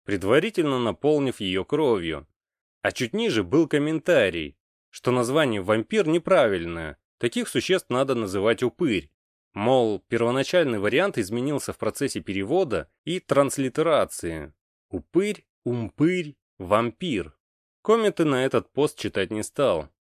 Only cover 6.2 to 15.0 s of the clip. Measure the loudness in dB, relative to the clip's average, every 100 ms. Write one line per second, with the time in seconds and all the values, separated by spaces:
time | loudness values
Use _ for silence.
6.2 | 2 4 4 2 -4 -8 -10 -12 _ _
7.2 | -4 -4 -4 -4 0 -2 0 -2 0 0
8.2 | -2 0 0 2 0 0 0 0 -4 _
9.2 | _ _ _ -4 2 4 2 -2 -4 0
10.2 | 0 0 2 2 2 0 0 2 0 -2
11.2 | -4 -4 -2 -4 -6 -6 -6 -4 -4 -4
12.2 | -6 -4 -2 0 0 -2 -6 _ -8 -8
13.2 | 0 2 2 0 -4 0 2 2 0 -4
14.2 | -8 -8 -10 _ _ _ _ -12